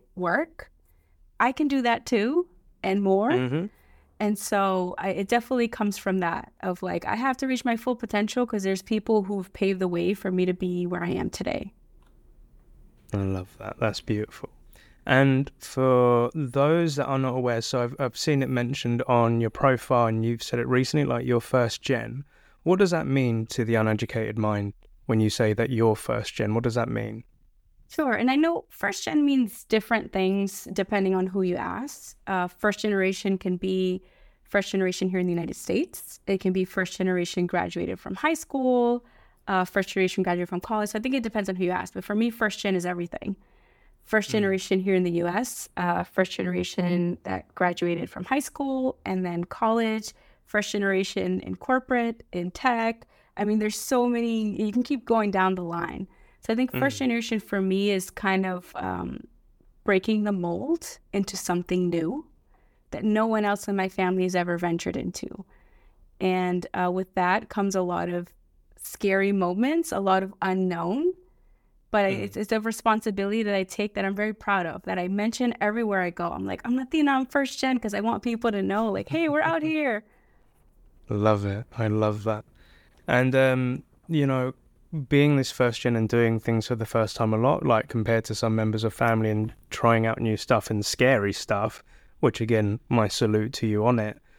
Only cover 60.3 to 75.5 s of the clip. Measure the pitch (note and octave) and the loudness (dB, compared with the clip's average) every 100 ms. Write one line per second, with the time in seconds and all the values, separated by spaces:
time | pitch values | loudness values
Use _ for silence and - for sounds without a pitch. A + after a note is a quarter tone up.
60.3 | F#3+ F3 F3+ C4+ E4 - - _ G3+ G3 | -2 -2 -4 -2 -4 -4 -16 _ -4 -4
61.3 | F#3 - F3 F3 F3+ F3 E3+ D#3+ C#4+ - | -6 -2 -2 0 0 0 0 -2 -6 -10
62.3 | _ _ _ _ _ - - G#3+ G#3+ A3+ | _ _ _ _ _ -14 -4 0 2 2
63.3 | A3 G#3 G3+ - G3 F#3+ - F#3 F#3 F#3 | 2 0 -2 -2 -2 -2 0 2 2 2
64.3 | F3+ F3 E3+ F3 E3+ F3+ E3+ F3+ - - | 0 0 0 0 -2 -2 -4 -6 -8 -10
65.3 | - - - _ _ _ _ _ - F#3 | -12 -18 -20 _ _ _ _ _ -2 0
66.3 | F#3 F3+ F3+ - - F3+ F#3 F#3 F#3+ F3+ | 0 0 -2 -4 -2 -2 -2 -2 0 2
67.3 | G#3 - G#3 G3 F#3+ F3+ F3 F3 F3 F3 | 2 -2 -2 0 0 0 -2 -2 -4 -8
68.3 | _ _ _ _ - - - G3 F#3+ G3 | _ _ _ _ -20 -16 -2 2 2 2
69.3 | G3 F3 F#3 C4 E4 - G3+ G3 F#3+ G3 | 2 2 2 2 0 0 0 2 2 0
70.3 | - F#3+ F#3 F#3 E3+ E3+ B3 F4+ F#4 _ | -4 -2 2 0 0 -2 0 0 -2 _
71.3 | _ _ _ _ _ - G#3 G3 G3 G3+ | _ _ _ _ _ -2 2 2 0 -4
72.3 | F#3 G#3+ A3 A3 A3 A3+ G#3+ A3 G3 G3 | -6 -2 -2 -2 0 2 2 0 -2 0
73.3 | A3 G#3 G3 F#3 - G#3 G#3 G3 G3 G#3+ | 0 0 0 -2 -4 -4 -2 -2 -2 -4
74.3 | G#3+ - G3 E3 F3 - F#3 F3+ G3+ A3 | -4 -2 0 -2 -6 -6 -4 -2 0 0
75.3 | A3+ B3 | 0 0